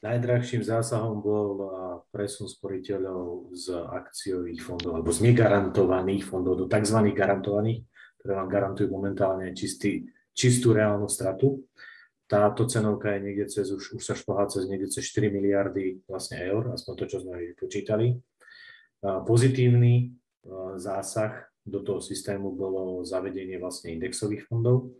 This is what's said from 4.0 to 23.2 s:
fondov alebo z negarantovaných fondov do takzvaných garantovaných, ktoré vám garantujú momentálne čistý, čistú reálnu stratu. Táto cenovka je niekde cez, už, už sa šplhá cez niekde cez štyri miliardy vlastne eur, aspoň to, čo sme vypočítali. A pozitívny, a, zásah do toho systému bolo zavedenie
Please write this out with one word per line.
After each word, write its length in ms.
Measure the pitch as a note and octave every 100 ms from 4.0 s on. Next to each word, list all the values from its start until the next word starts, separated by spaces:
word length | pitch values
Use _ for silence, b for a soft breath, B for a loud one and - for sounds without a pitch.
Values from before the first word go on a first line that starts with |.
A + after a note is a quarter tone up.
| - - - F#2 F2 E2
fondov 400 | - F2 F2 E2
alebo 160 | D#2+ E2+
z 160 | A2+
negarantovaných 960 | B2 G#2+ G2+ F#2+ - F#2 F#2 F#2+ G2 -
fondov 320 | F#2 F2+ F2+
do 80 | F#2
takzvaných 480 | G#2 G#2 A2 G#2 G2+
garantovaných, 720 | G2 G2 F#2+ G2+ G#2+ A#2+ - B B B
ktoré 160 | - F#2+
vám 160 | F#2
garantujú 400 | G2 G2 G2 G2+
momentálne 640 | F#2+ G2 G2 G2 F#2+ F#2 F2+
čistý, 480 | G2+ - G2+ E2+ B B B -
čistú 400 | B2 B2 B2 A2
reálnu 320 | G#2+ G#2 G#2
stratu. 560 | - F#2+ F#2+ C3+ C3+ - B B B B _ _
Táto 400 | G#2 G#2 - A2+
cenovka 480 | A#2 G#2+ G2+ G#2+ G2+
je 40 |
niekde 240 | G2 G2 G2
cez, 240 | - F#2+
už, 240 | G2 - A2+
už 80 |
sa 80 | -
šplhá 320 | G#2 - G2 G2
cez 160 | G2 F#2+
niekde 240 | G2 F#2+
cez 160 | - F#2+
štyri 240 | - G#2
miliardy 720 | G2 G2+ G2+ G2 F2+ F#2+ F#2
vlastne 320 | _ F#2+ - -
eur, 400 | F2+ G#2 A#2+ F2
aspoň 180 | - F2+
to, 60 | F2+
čo 100 | G2
sme 160 | F#2 F2+ E2+ -
vypočítali. 640 | - G#2 G2 G#2+ A#2 B2 _ _ B B B B B _ G2
A 160 | F#2+
pozitívny, 880 | F#2 A#2 C3 B2+ B2 A#2+ A#2+ A#2+ B2
a, 640 | - _ _ E2+ F#2+ F#2 F#2+
zásah 640 | F#2+ G2 G2 - G#2+ - - _
do 160 | - F#2+
toho 240 | - F#2
systému 480 | - F#2+ - G2 G2
bolo 560 | F2+ F#2+ F#2+ F#2 F#2 F2
zavedenie 480 | F#2